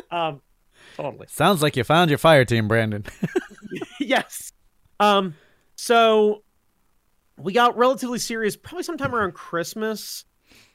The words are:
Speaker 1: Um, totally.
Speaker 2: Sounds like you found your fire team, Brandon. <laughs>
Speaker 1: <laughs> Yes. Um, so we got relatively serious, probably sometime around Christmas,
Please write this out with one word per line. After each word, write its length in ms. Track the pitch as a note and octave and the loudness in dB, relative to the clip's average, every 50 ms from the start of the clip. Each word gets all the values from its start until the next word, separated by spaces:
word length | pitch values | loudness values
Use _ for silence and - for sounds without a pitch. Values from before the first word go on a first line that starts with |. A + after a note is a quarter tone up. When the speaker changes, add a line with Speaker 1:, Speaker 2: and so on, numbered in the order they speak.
| - _ E3+ | -10 _ -6
Speaker 1:
Um, 300 | E3+ E3 D#3+ D3 C3 _ _ _ _ _ _ _ _ - - - | -4 -4 -4 -6 -8 _ _ _ _ _ _ _ _ -20 -20 -14
totally. 320 | - D3 C#3 - - - - | -10 -10 -10 -10 -12 -18 -16
Speaker 2:
Sounds 340 | - - D3 F#3 G#3 D3+ D3+ | -4 0 2 2 2 2 0
like 140 | D3 - | 0 0
you 80 | B2+ A2+ | -2 0
found 260 | - D3+ E3+ F3+ E3 | 2 2 2 4 2
your 80 | D3 - | 2 2
fire 260 | - E3 D#3+ C#3 B2 | 4 6 6 6 6
team, 220 | - A#2+ A2+ G#2+ | 4 2 0 0
Brandon. 380 | G#2 A2+ A#2 A2 A2 G#2 G#2 G#2 - - - G3+ - - | 2 2 2 2 0 -4 -6 -10 -12 -10 -8 -8 -4 -4
<laughs> 320 | - - - G#3 - - | -6 -6 -6 -20 -20 -18
Speaker 1:
<laughs> 340 | - - - - - - - | -14 -12 -12 -12 -12 -10 -10
Yes. 520 | D4 G#3 B3+ - - - - - - - _ _ _ _ _ _ _ _ _ - | -4 -2 -2 -2 -2 -4 -14 -16 -16 -16 _ _ _ _ _ _ _ _ _ 2
Um, 360 | G#3 G#3 G3+ G3 F#3+ F3+ D3+ _ _ _ _ _ _ _ _ | 2 4 4 4 0 -2 -8 _ _ _ _ _ _ _ _
so 640 | - - - A#3 A#3 A3+ A3+ A3 G#3+ G#3+ G#3 G#3+ - _ _ _ _ _ _ _ _ _ _ _ _ _ _ _ _ _ _ _ - | -14 -2 2 4 4 6 6 6 4 4 2 2 -2 _ _ _ _ _ _ _ _ _ _ _ _ _ _ _ _ _ _ _ -10
we 140 | C#3 F#3+ F#3 | -10 -2 2
got 260 | A#3+ A#3+ B3 - G#3+ | 4 4 4 4 2
relatively 400 | A#3+ B3+ C4 G3+ C4 A#3+ B3 A3 | 2 2 2 0 -4 -6 -4 -6
serious, 380 | - - A#3 A3+ A3 G#3 - | -4 -6 -4 -2 -2 -4 -4
probably 260 | - _ - D#4 F4+ - | -6 _ -16 -12 -10 -8
sometime 320 | - E4+ C4 C#4 C4+ B3 | -8 -8 -6 -6 -4 -2
around 200 | A3+ G#3 F3+ D#3 | -2 -2 -4 -4
Christmas, 880 | - - - F3 E3+ E3+ E3 - A3 G#3+ A3 G#3+ G#3 - - - - - _ _ _ _ _ _ _ _ _ _ | -10 -16 -8 -6 -6 -6 -6 -8 -8 -6 -6 -6 -8 -10 -14 -14 -16 -16 _ _ _ _ _ _ _ _ _ _